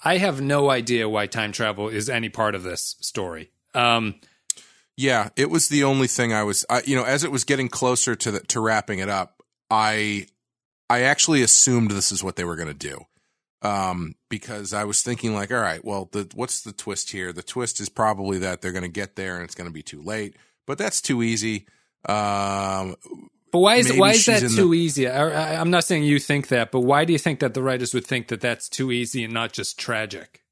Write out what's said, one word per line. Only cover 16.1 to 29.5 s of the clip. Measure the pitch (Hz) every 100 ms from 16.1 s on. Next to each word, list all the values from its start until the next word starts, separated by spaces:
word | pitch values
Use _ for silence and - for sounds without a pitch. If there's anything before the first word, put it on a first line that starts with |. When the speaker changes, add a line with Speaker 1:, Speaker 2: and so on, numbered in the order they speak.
Speaker 2:
the, | 104 95
what's | - 127 -
the | 110
twist | - - 98 -
here? | 101 92
The | 87
twist | - 127 120 -
is | 101
probably | - 110 98 98 95
that | 92 90
they're | 92
gonna | 92 90
get | 85 98 -
there | 95 90
and |
it's | 85 -
gonna | 87
be | 78
too | - 76
late, | 80 107 101 - _ _ -
but | 143
that's | 208 -
too | - 127
easy." | 117 110 110 104 - _ _ _ -
Um, | 104 104 101 98 98 98 95 95 - - - - _ _
Speaker 1:
But | 175
why | 196 240
is, | 240
Speaker 2:
maybe | -
Speaker 1:
why | 196
is | 220
Speaker 2:
she's | 233
Speaker 1:
that | 214
Speaker 2:
in | 123 113
Speaker 1:
too | 185
Speaker 2:
the |
Speaker 1:
easy? | 170 165 143 123
I, | 131 156 151 156
I, | 160
I'm | 165
not | 180
saying | 165 170
you | 147 147
think | - 143 131
that, | 123 113
but | 131
why | 123 143
do | 165
you | 160
think | 165 139
that | 135
the | 120
writers | 131 127 123
would | 127 -
think | 127 113
that | 110
that's | 123 113 -
too | - 131
easy | 120 117 131
and | 113
not | 113 117